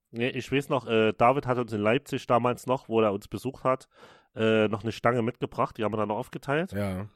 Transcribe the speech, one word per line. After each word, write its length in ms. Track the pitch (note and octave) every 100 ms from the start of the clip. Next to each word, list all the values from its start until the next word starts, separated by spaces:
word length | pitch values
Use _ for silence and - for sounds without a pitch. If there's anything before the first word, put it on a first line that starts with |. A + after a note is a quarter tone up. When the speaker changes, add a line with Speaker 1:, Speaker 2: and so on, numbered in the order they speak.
| _
Speaker 1:
Nee, 180 | A#2 B2
ich 220 | C3 -
weiß 160 | C3+ C#3
noch, 160 | C#3 A#2
äh, 260 | A2+ A2
David 320 | G2+ A#2+ C3+ B2+
hat 100 | B2
uns 140 | A#2
in 80 | A2
Leipzig 480 | G#2 C3 - C3 -
damals 380 | A#2+ B2 A#2+ -
noch, 240 | C3 -
wo 100 | A2+
er 120 | A2
uns 140 | G2+ -
besucht 340 | G2+ B2+ -
hat, 240 | C3 C3 - _ - - _ -
äh, 320 | A2 A2 G#2+
noch 160 | G#2
eine 80 | A2
Stange 300 | - A#2+ B2
mitgebracht, 560 | A2+ - C#3+ - B2+ -
die 60 | G#2
haben 80 |
wir 40 | G#2+
dann 120 | G#2
noch 80 | G#2+
aufgeteilt. 560 | B2+ D3 - C#3+ A#2
Speaker 2:
Ja, 340 | G2 G2+ F#2 G#2